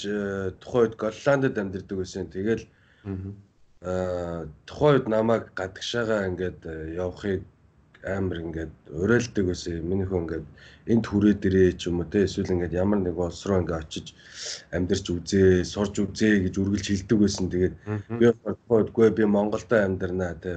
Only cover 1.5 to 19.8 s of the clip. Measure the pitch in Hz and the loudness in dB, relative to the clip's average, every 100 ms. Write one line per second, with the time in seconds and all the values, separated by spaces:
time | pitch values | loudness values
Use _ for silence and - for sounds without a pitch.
1.5 | 107 98 92 92 98 90 98 82 92 104 | 0 -4 -6 -8 -6 -6 -6 -8 -4 -2
2.5 | 113 113 _ _ _ 104 95 95 104 - | -2 -4 _ _ _ -10 -8 -8 -14 -20
3.5 | _ _ _ 92 92 92 90 85 85 78 | _ _ _ -6 -4 -2 -4 -6 -6 -10
4.5 | - - - 147 139 104 110 113 113 - | -14 -14 2 4 4 4 2 2 2 0
5.5 | - 95 - - 120 113 110 95 87 90 | -8 -8 -8 -8 -4 0 0 0 -2 -6
6.5 | 78 82 80 80 82 90 90 104 92 - | -8 -12 -10 -8 -6 -6 -6 -4 -4 -6
7.5 | _ _ _ _ - - 98 95 85 82 | _ _ _ _ -14 -6 -4 -4 -4 -6
8.5 | 80 80 - - 76 98 120 117 - 90 | -8 -8 -12 -12 -2 2 2 2 -2 -2
9.5 | 87 90 85 82 98 92 92 82 80 76 | -2 -6 -6 -4 -2 -2 -2 -4 -6 -10
10.5 | - - - - 113 110 101 104 101 95 | -18 -20 -10 0 0 2 4 4 4 4
11.5 | 95 92 85 90 85 78 104 92 - 92 | 6 4 4 -2 -2 0 2 2 0 -2
12.5 | 90 87 87 95 104 90 82 87 - 98 | -2 -2 0 2 2 0 -2 -4 -4 -2
13.5 | 95 85 82 78 - - - - - - | 0 0 -4 -8 -12 -14 -18 -20 -14 -12
14.5 | - - 85 90 92 - 87 - 98 95 | -12 -6 -4 0 -2 -2 -6 0 6 6
15.5 | 92 85 101 101 107 98 - 107 104 90 | 6 2 -2 -4 -2 -4 0 4 4 2
16.5 | 98 98 101 98 98 - 107 101 - 90 | 0 0 0 -2 -2 2 4 4 2 -2
17.5 | 90 92 - 104 107 104 113 117 113 107 | 0 0 -2 -6 -6 -4 4 4 4 -2
18.5 | 98 - 113 101 - 110 98 107 104 107 | -8 0 2 2 4 4 6 2 2 2
19.5 | 107 - 113 | -2 0 2